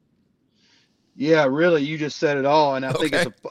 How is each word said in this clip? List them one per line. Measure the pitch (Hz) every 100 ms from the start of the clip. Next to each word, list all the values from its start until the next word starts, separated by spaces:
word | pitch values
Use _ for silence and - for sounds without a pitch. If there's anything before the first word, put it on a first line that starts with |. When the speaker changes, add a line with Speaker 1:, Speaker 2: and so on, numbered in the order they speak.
| _ _ _ _ _ _ _ _ _ _ _
Speaker 1:
Yeah, | - 143 160 139
really, | 143 175 160
you | 143 156
just | 147 -
said | 156 143
it |
all, | 135 156 143
and | 135
I | 131
think | 143 156
it's | 180 151
Speaker 2:
Okay. | - -